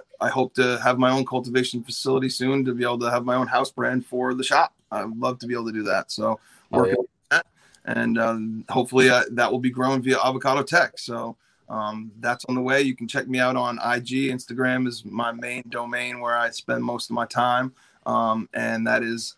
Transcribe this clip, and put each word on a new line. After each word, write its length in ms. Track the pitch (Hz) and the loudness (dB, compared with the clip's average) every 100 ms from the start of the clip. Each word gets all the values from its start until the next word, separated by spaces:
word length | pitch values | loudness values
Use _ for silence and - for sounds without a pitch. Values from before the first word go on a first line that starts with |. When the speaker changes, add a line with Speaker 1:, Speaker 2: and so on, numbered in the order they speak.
| - - | -8 -4
Speaker 1:
I 100 | 117 | 0
hope 240 | 131 123 | 0 0
to 240 | - 127 120 | 2 2 2
have 200 | 127 127 | 2 4
my 120 | 127 | 4
own 160 | 135 - | 2 0
cultivation 560 | 127 120 127 123 120 | -4 -2 0 0 -4
facility 480 | 117 - 135 131 131 | -8 -6 0 0 0
soon 340 | - 127 139 | -2 0 0
to 80 | 131 | 0
be 100 | 120 | 0
able 180 | 120 120 | -2 0
to 100 | 120 | 0
have 140 | 123 | 0
my 100 | 123 | 0
own 140 | 127 120 | 0 2
house 220 | 127 135 | 0 0
brand 360 | - 123 127 - | -2 -2 -2 -2
for 260 | 123 127 | -2 -2
the 120 | 127 | -2
shop. 280 | 131 143 165 _ - | 2 2 2 _ -10
I'd 200 | 107 104 113 | -6 -6 -4
love 200 | 123 127 | -4 -4
to 60 | 117 | -6
be 80 | |
able 120 | 120 113 | -6 -4
to 60 | |
do 100 | 107 | -4
that. 280 | 98 95 - | -2 -2 -2
So 300 | - 110 110 _ - - | -2 -2 -2 _ -20 -2
Speaker 2:
Oh, 60 | - | 2
Speaker 1:
working 160 | 95 | 4
Speaker 2:
yeah. 40 | - | 2
Speaker 1:
on 80 | - _ - | -2 _ 0
that. 160 | 160 - _ _ - | 0 0 _ _ -14
And, 340 | - 117 117 117 | -6 -2 2 2
um, 460 | 117 113 110 110 - | 2 0 -4 -6 -2
hopefully, 400 | 131 120 131 127 | 0 2 6 8
uh, 140 | 123 - | 6 4
that 200 | 117 113 | 2 2
will 60 | 123 | 2
be 120 | 127 | -2
grown 300 | 123 131 135 | 0 0 2
via 180 | 127 123 | 2 2
Avocado 440 | 131 131 139 139 | 2 2 0 0
Tech. 360 | 139 165 131 - | 2 2 2 -2
So, 380 | - 117 117 113 _ _ - | -10 -8 -8 -12 _ _ -10
um, 440 | 113 107 110 110 107 | -6 -4 -6 -10 -6
that's 240 | 120 120 | -4 -2
on 100 | - | -2
the 60 | 127 | 0
way. 220 | 127 139 | 2 4
You 120 | 139 | 2
can 140 | 127 117 | 0 -4
check 180 | 135 127 | -4 -2
me 120 | 127 | 2
out 180 | 127 127 | 2 2
on 220 | 123 117 | -2 -2
I 200 | 117 120 | -2 -2
G. 300 | 120 131 135 | -2 -2 -2
Instagram 580 | 127 - 120 127 127 123 | -4 -6 -2 0 2 0
is 180 | 113 | -4
my 280 | 101 104 117 | -8 -4 -4
main 320 | 117 120 123 117 | -4 -8 -10 -8
domain 520 | 120 120 123 123 123 | -8 -4 -4 -6 -6
where 160 | 120 120 | -2 0
I 140 | 117 | 0
spend 340 | - - 120 | -4 -4 -2
most 260 | 120 120 - | -2 -4 -4
of 40 | |
my 120 | 117 117 | -4 -2
time. 460 | 123 123 123 131 - _ _ - | 2 2 2 0 -6 _ _ -2
Um, 420 | 117 113 113 - | 0 2 0 -2
and 320 | 117 117 113 113 | -4 -2 -2 0
that 160 | 117 | 0
is 320 | 117 117 - | 0 -4 -8